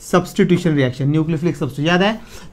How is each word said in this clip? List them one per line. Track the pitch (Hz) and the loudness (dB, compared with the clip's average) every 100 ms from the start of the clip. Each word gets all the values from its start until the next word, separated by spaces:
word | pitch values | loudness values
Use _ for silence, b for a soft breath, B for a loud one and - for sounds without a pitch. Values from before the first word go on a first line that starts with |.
सब्स्टिट्यूशन | - 185 180 - 185 180 180 147 | -2 0 0 0 2 2 2 2
रिएक्शन, | 131 131 139 | 0 0 0
न्यूक्लियोफिलिक | 156 160 160 165 - | 0 0 0 -2 -2
सब्स्टिट्यूशन | 147 - 151 | -6 -2 0
याद | 180 | 2
है। | 202 226 B B B | 2 -2 B B B